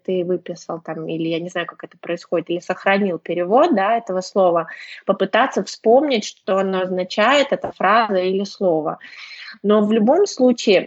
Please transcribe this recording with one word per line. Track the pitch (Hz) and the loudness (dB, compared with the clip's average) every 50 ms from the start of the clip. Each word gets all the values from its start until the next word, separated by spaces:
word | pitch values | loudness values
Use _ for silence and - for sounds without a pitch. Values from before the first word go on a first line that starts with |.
| _ | _
ты | - 185 185 170 | -4 -4 -4 -2
выписал | 175 185 170 - - 175 170 - - 165 165 | -2 -4 -4 -6 -8 -16 -14 -12 -12 -12 -12
там, | 165 - 156 160 160 165 | -10 -12 -12 -10 -8 -8
или | 165 160 165 165 | -6 -6 -4 -4
я | 165 165 | -4 -4
не | 170 180 | -6 -8
знаю, | - 180 170 | -8 -8 -8
как | - - - - | -8 -10 -16 -18
это | - _ _ | -20 _ _
происходит, | - - 175 170 - - 180 170 165 - | -10 -8 -8 -8 -6 -4 -4 -4 -4 -4
или | 170 175 | -6 -6
сохранил | - - 185 - - 196 196 202 208 190 170 156 | -6 -6 -8 -4 0 0 0 2 0 -2 -4 -6
перевод, | - - 170 175 175 175 214 262 311 349 294 | -6 -6 -4 -4 -2 2 2 4 4 4 2
да, | 190 190 202 233 | 2 0 0 0
этого | 233 226 - 185 185 180 | -2 -2 -4 -6 -6 -6
слова, | - - 208 185 180 170 170 165 - - - - - - - - | -4 0 2 2 4 4 2 0 -4 -8 -16 -18 -18 -20 -6 -2
попытаться | - 196 202 196 196 - 214 254 - - 220 196 | -2 -2 0 0 0 2 2 2 2 0 -2 -4
вспомнить, | - - - - 220 226 269 311 294 262 214 - | -4 -6 -2 2 4 4 6 4 2 0 -2 -2
что | - - _ _ - 190 190 | -4 -10 _ _ -2 -2 0
оно | 196 190 190 185 185 | 0 0 -2 -2 -2
означает, | 185 185 185 185 180 - - 208 240 285 294 269 277 190 | -2 -4 -4 -4 -4 0 2 2 4 4 4 2 2 -2
эта | - - 190 - | -4 -4 -6 -6
фраза | - - 190 208 233 226 220 202 | -2 2 2 4 4 2 2 0
или | 185 180 185 190 196 202 | 0 0 0 0 -2 -4
слово. | 196 - - 202 180 165 156 151 165 - - - - - - - - - - - - - - - | -6 -6 -2 0 2 2 2 0 -4 -6 -8 -12 -20 -20 -20 -20 -20 -20 -18 -18 -18 -14 -6 0
Но | 202 208 214 208 | 2 2 4 4
в | 208 220 | 2 2
любом | 233 208 226 294 359 415 | 2 4 4 4 4 2
случае, | 392 - - 254 254 240 - - 233 190 165 - | 0 0 2 2 4 2 2 2 2 4 4 2